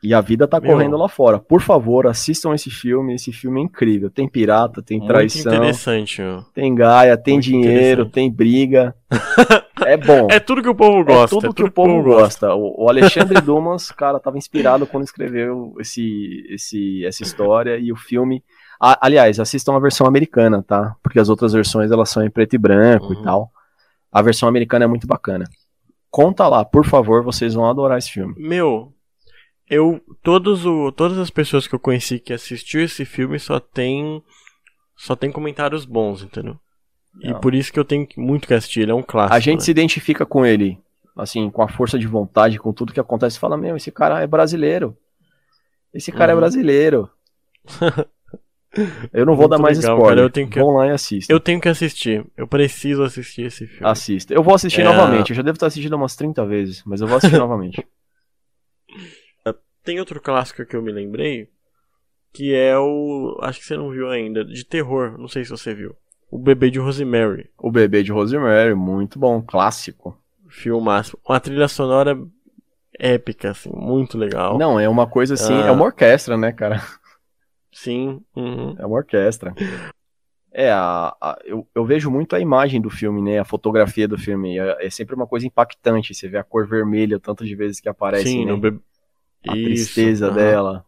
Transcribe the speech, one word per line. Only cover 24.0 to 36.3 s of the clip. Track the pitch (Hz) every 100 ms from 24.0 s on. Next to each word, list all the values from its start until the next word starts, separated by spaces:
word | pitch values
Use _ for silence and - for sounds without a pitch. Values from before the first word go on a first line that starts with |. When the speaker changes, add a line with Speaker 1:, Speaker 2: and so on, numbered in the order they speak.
| _
Speaker 1:
A | 101
versão | 107 113 120
americana | 123 117 120 117
é |
muito | 117 123
bacana. | - - 95 90 _ _ _ _ _ _
Conta | - 156 190 180
lá, | 127 104
por | 135 151
favor, | 143 110 113
vocês | 120 120 117
vão | 113 117
adorar | 127 135 127
esse | 123
filme. | - 190 -
Speaker 2:
Meu, | 156 175 165 113 120 _ _ _ _ _ _ _ _
eu, | 147 160 165 _ -
todos | - 180 185 196 170
o, | 165 143
todas | 135 170 185
as | 175
pessoas | - 151 143 -
que | 127
eu |
conheci | - 127 - 240
que | -
assistiu | 120 - 120 - 156
esse | 165 - 135
filme | - 131 147
só | - 139
tem, | - - 127 139 151 156 _ _ _ _ _ _ _ _
só | - 127
tem | 139
comentários | 143 151 143 147 156 135
bons, | 117 107 98
entendeu? | 95